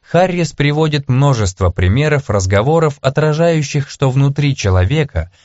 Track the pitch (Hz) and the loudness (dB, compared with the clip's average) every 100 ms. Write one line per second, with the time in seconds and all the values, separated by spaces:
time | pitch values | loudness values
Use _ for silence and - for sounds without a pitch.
0 | _ 165 185 175 165 - 143 147 156 147 | _ 0 0 0 -4 0 -2 0 0 -2
1 | 143 123 143 120 98 - 92 - 92 117 | -2 2 2 2 -2 0 -2 0 0 2
2 | 151 147 139 104 95 98 123 165 160 143 | 0 -2 -2 -2 0 0 2 0 0 -2
3 | 139 139 151 151 170 160 143 147 139 - | -4 0 0 0 0 0 -2 -4 -6 -2
4 | 135 131 139 143 143 135 101 92 92 151 | 0 2 0 0 -2 0 0 2 2 0
5 | - 90 80 _ | -2 -6 -8 _